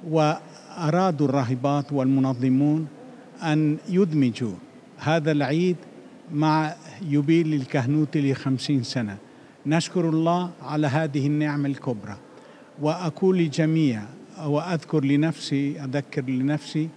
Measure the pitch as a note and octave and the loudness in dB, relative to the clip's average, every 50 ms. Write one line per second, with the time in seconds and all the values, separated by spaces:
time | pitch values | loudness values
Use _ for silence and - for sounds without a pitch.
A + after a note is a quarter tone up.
0 | - E3+ D#3 D#3+ D3+ D3+ D#3+ - - - - - - - - - E3+ D3 - F3 | -6 0 2 4 4 4 2 -2 -6 -16 -20 -20 -20 -18 -12 -4 -2 0 2 4
1 | F#3+ F#3+ E3+ C#3 D3 C#3 C3 C#3+ C3 A2+ B2+ B2 B2+ C#3+ C#3+ C#3+ C#3 - D3 C#3 | 2 2 2 2 2 2 2 2 2 0 -2 0 0 0 0 0 -2 -2 -2 0
2 | C3 C3 C3+ C3+ C3 C3+ C3 A#2 B2 C3+ B2+ C3 C#3+ D3 D3+ D#3+ D#3+ C#3+ - - | 2 2 4 4 2 2 0 0 2 2 4 4 4 4 2 2 -2 -6 -10 -18
3 | - - - - - - - - - E3 D3+ D3+ D#3 D3+ D3+ E3+ - - F#3 F3+ | -20 -20 -20 -20 -20 -20 -18 -8 -2 0 2 2 2 2 0 -2 -4 -2 2 2
4 | G3+ F3 D3+ D3+ C3+ B2 A2 - B2+ A2 F#2+ E2+ - - - - - - - - | 2 4 4 2 2 2 2 0 -4 -6 -6 -8 -14 -20 -20 -20 -20 -20 -18 -6
5 | - C#3+ D#3 E3+ D3+ D#3 D#3 D3 C#3+ B2 D3 E3 F3+ F#3 F3+ D#3 - - - - | -2 0 0 2 2 2 0 2 0 0 0 2 2 0 0 -2 -6 -18 -20 -20
6 | - - - - - - E3 D3 D3+ D#3 D#3 D#3 D#3 D3+ E3+ - - - - A#2 | -20 -20 -20 -20 -16 -8 -2 0 2 4 4 2 0 -2 -6 -10 -16 -20 -16 -10
7 | G3+ D#3 C#3 D3 C#3+ C#3+ D#3+ E3 E3+ D#3 D#3 D3 C3 B2 - D3 B2 A#2+ C#3+ D3+ | -6 -2 0 0 2 4 4 4 4 2 0 -2 -2 -2 -2 -2 0 2 2 2
8 | D3+ C#3+ - D#3 C#3+ C#3 C3+ - - C#3 C3 B2 - - D3+ C3+ A#2 - - B2 | 0 0 0 0 2 2 0 0 0 -2 -2 -2 0 0 0 0 0 -2 -4 -4
9 | A#2 G#2 G2 G#2 - - - - - - - - - C3+ D#3 E3+ - - - F#3 | -4 -4 -6 -10 -14 -20 -20 -20 -20 -20 -20 -10 -4 -2 0 0 0 -2 -2 -2
10 | E3+ E3 D#3 D#3+ E3 E3 F3 F3 F3+ F3+ F3 - C#3+ B2+ D3 D3+ D3+ D3 B2 D#3 | 0 2 2 2 2 2 0 0 -2 -4 -8 -12 -10 -6 -2 0 0 0 0 0
11 | D#3+ D#3 C#3 D3+ C3 C#3+ D3 D3+ D3+ D3+ D3 D3 C#3+ C#3 C#3 C3+ - - B2 G#2+ | -2 -2 -2 -2 0 0 0 0 0 -2 -2 -2 -2 -2 -4 -4 -4 -6 -6 -6
12 | F#2+ G#2 G2+ G2 - - - - - - - - - - - - C#3 D3+ D#3+ F3 | -6 -12 -14 -14 -16 -20 -20 -20 -20 -20 -20 -20 -20 -20 -12 -4 -2 -2 0 0
13 | F#3 E3 C#3+ - F#3+ F#3+ F#3 F#3 E3+ D#3+ B2+ - D#3+ D#3 D#3+ D#3+ D#3+ C#3+ A#2 G#2+ | -2 -6 -4 0 2 2 4 4 2 0 2 0 2 2 4 4 2 2 2 0
14 | G#2 G#2 - - - - - - D#3+ D3 C#3+ D3 D#3+ F#3 F3+ D#3 - - - D#3 | -6 -10 -14 -20 -20 -20 -16 -10 -4 -2 -2 -2 0 -2 -4 -4 -4 0 -2 0
15 | C3+ C#3 C#3+ C#3+ D3+ E3 D#3 - - - D3 C#3 C#3+ C#3 D3+ E3+ D3 C3 B2+ C#3+ | 2 2 2 2 2 0 -2 -4 -6 -4 -2 -2 -2 -2 -4 -6 -8 -6 -4 -6
16 | C3 - - - C3 B2+ C3 B2+ C3 C#3 D3+ D3 - - - D#3 D3+ E3 D#3 | -6 -4 -6 -6 -4 -2 -2 0 0 0 0 -2 -4 -4 -4 -4 -4 -4 -6